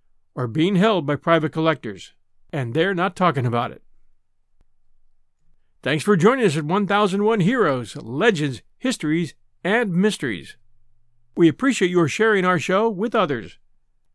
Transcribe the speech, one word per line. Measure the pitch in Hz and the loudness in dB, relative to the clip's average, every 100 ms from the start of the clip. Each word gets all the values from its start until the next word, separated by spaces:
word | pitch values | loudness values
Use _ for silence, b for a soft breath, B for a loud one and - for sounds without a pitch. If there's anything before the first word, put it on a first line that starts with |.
| _ _ _ - | _ _ _ -8
or | 120 | -6
being | 110 175 190 | -2 0 4
held | 214 196 143 | 2 2 -2
by | 143 | -4
private | - 165 151 | 0 0 0
collectors, | 160 160 151 117 95 - _ _ _ - | -2 -2 -2 -6 -14 -16 _ _ _ -10
and | 151 120 | -6 -4
they're | 120 185 185 | -2 -2 0
not | 190 - | -2 0
talking | 180 139 123 | 0 0 -2
about | 120 120 | -2 -4
it. | - - - - _ _ _ _ _ _ _ _ _ _ _ _ _ _ _ _ _ | -8 -20 -20 -20 _ _ _ _ _ _ _ _ _ _ _ _ _ _ _ _ _
Thanks | 127 151 | -4 -2
for | 202 202 | 2 4
joining | 185 269 220 | 4 4 2
us | 147 | 0
at | 151 | -2
One | 190 196 | -2 0
thousand | 202 208 196 | 0 0 0
one | 208 226 | 0 2
Heroes, | 175 262 180 131 113 - | 2 2 2 0 -6 -12
Legends, | 113 131 233 170 147 120 - _ | -10 0 0 2 -2 -6 -14 _
Histories, | 254 - 151 160 170 - _ _ | -6 -4 -2 -2 -2 -8 _ _
and | 175 220 226 | -2 0 0
Mysteries. | 175 208 - 135 90 69 - - - - _ _ _ _ - | 2 0 0 -4 -6 -10 -20 -20 -20 -20 _ _ _ _ 2
We | 170 | 2
appreciate | 147 269 226 180 | 4 0 0 0
your | 180 156 | 2 2
sharing | - 220 202 | 2 2 2
our | 185 175 | 2 0
show | - 190 226 | 0 0 0
with | 180 226 226 | -2 -2 0
others, | 185 123 87 - _ _ _ _ _ | 0 -2 -8 -16 _ _ _ _ _